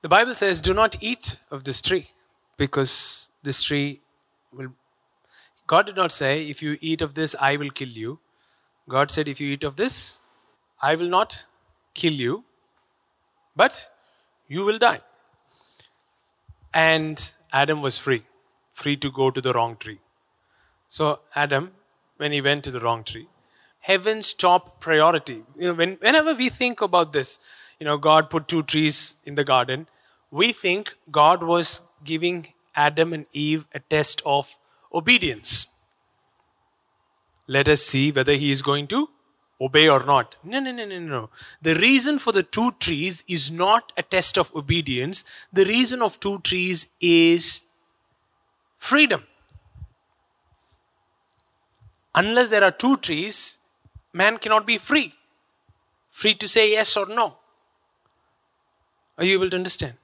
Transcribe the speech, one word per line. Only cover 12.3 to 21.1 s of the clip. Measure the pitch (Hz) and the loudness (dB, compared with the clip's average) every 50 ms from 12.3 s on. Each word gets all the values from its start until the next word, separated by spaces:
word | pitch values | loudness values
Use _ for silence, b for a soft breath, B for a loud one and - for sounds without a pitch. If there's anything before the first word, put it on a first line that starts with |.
| 156 214 247 _ _ _ _ _ _ _ _ _ _ _ _ _ _ _ _ _ _ _ _ _ _ - | -4 -6 _ _ _ _ _ _ _ _ _ _ _ _ _ _ _ _ _ _ _ _ _ _ _ 0
but | 208 269 - - - - _ _ _ _ _ _ _ _ _ _ _ _ 139 | 0 0 0 -6 -14 -16 _ _ _ _ _ _ _ _ _ _ _ _ -8
you | 175 196 208 | -4 -2 -2
will | 214 220 233 | 0 2 2
die." | 233 165 - _ _ _ _ _ _ _ _ _ b b b b b b b b b b b b _ _ _ _ _ _ _ _ _ - _ _ _ | 2 2 0 _ _ _ _ _ _ _ _ _ b b b b b b b b b b b b _ _ _ _ _ _ _ _ _ -20 _ _ _
And | - 160 160 160 160 160 156 156 156 147 - - _ _ _ _ - 135 | 0 2 4 4 4 2 0 -4 -8 -8 -10 -10 _ _ _ _ 0 0
Adam | 143 147 156 151 | 0 0 0 -2
was | 143 135 127 - - | -2 -4 -4 -4 -2
free, | 139 131 110 _ _ _ _ _ _ _ _ _ _ _ - | -2 -2 -2 _ _ _ _ _ _ _ _ _ _ _ -8
free | - 147 143 135 - | -4 -4 -4 -4 -4
to | 139 127 135 | -8 -2 0
go | 135 131 127 | 0 0 0
to | 135 | 0
the | 127 131 120 | -2 -2 0
wrong | 120 117 117 113 107 - | 0 -2 -2 -6 _ -16
tree. | 107 107 98 _ _ _ _ _ _ _ _ _ _ _ _ _ _ _ _ _ | -18 -18 -20 _ _ _ _ _ _ _ _ _ _ _ _ _ _ _ _ _
So | _ - - 156 151 | _ -4 -2 0 0